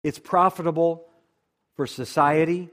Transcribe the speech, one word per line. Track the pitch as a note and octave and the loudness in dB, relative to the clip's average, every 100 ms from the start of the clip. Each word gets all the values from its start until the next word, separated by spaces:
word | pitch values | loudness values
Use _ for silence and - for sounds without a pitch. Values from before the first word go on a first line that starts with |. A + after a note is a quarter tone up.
It's | D3+ - | -6 -8
profitable | - F#3 F#3 F3+ E3 D#3+ E3+ E3 - _ _ _ _ _ _ - | -2 2 2 0 -4 0 0 0 -14 _ _ _ _ _ _ -8
for | C3+ | -8
society. | - B2 D#3+ C#3+ D#3 D#3+ F3 F3 | -6 -4 2 4 4 2 -2 -6